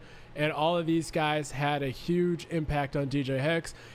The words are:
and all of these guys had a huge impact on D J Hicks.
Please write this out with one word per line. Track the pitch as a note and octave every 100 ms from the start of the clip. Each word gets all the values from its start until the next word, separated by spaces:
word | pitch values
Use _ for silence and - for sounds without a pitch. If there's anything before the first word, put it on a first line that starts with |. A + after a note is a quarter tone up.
| - - - -
and | D3+
all | D3 D#3+ F3
of | D#3+
these | E3 D3+
guys | E3+ D3+ D3+ D3
had | B2+ C#3+ D3
a | C#3
huge | A#2+ - F3 F3 E3+ -
impact | E3 D3 D3 C#3 D3
on | C#3
D | C#3+
J | C3 C3+
Hicks. | D3 E3 - - -